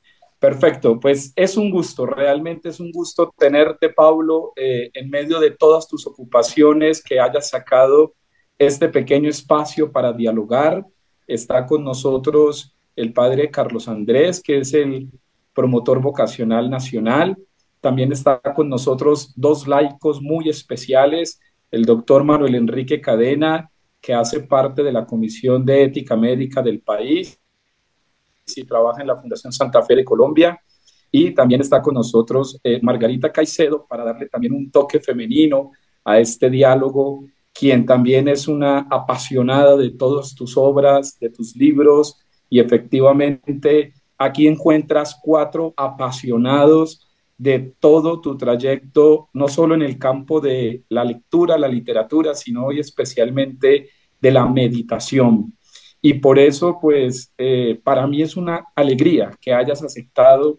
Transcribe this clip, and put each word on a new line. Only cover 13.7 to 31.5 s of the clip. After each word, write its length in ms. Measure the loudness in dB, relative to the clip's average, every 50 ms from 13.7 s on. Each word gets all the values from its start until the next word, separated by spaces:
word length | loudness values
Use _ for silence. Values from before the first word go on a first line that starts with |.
| -6 -8 -10 -10
Andrés, 520 | -10 -6 -2 0 2 2 2 0 -2 -4
que 180 | -4 -4 -2 -2
es 140 | -2 -2 -2
el 360 | -2 -2 -2 -4 -8 -12 -14 -20 _ _ _ _ _ _ _ _
promotor 460 | -2 -2 0 0 0 0 0 -2 0
vocacional 680 | -2 -2 -2 -2 -4 -4 -4 -6 -4 -2 -2 -2 -2 -4
nacional. 680 | -6 -8 -8 -8 -8 -4 -2 0 0 0 0 -2 -4 -8 -14 _ _ _ _ _ _ _
También 320 | -4 -2 -2 -2 -2 -2 -4
está 280 | -2 0 0 0 0
con 280 | -2 -4 -4 -2 -2 -2
nosotros 640 | -4 -4 -4 -4 -4 -2 0 0 0 0 -4 -10 _
dos 320 | -4 -2 0 0 -2 -2
laicos 560 | -2 0 0 0 -2 -4 -6 -4 -4 -4 -4 -6
muy 260 | -6 -6 -4 -4 -4
especiales, 920 | -6 -6 -10 -12 -12 -12 -6 -2 2 2 2 2 0 -2 -6 -8 -10 _ _ _ _ _ _ _ -4
el 120 | -2 2
doctor 380 | 2 2 0 2 2 2 4 4
Manuel 320 | 4 2 2 2 0 0
Enrique 460 | 0 -2 -2 -4 -6 -6 -4 -6 -4
Cadena, 680 | -2 -2 -2 0 0 0 0 -2 -2 -2 -2 -4 -6 _ _ _ _ _ _ _
que 140 | -8 -4 -2
hace 240 | -2 -2 -4 -6 -8
parte 460 | -4 -2 0 0 0 0 -2 -4 -4
de 80 | -2 -2
la 120 | -4 -6
Comisión 640 | -6 -6 -4 -4 -6 -6 -6 -2 -2 0 0 0
de 160 | 2 2 4 2
Ética 340 | 2 0 -4 -6 -4 -2
Médica 460 | 0 0 0 0 -2 -4 -4 -4 -4 -4
del 160 | -4 -4 -4
país 580 | -6 -6 -6 -6 -4 -2 -2 -2 -4 -6 -14 _ _ _ _ _ _ _ _ _ _ _ _ _ _ _ _ _ _ _ _ _ _ -16 -14
y 80 | -14 -10
trabaja 380 | -4 -2 0 0 0 -2 -4
en 80 | -6 -6
la 80 | -6
Fundación 360 | -6 -8 -10 -12 -12 -12 -10 -8
Santa 300 | -6 -4 0 2 2 2
Fe 140 | 4 2
de 80 | 2 2
Colombia. 560 | 2 2 2 2 2 4 4 2 2 0 -4 _ _ _ _ _ _ _ _ _ _
Y 220 | 0 2 2 2 2
también 280 | 2 2 4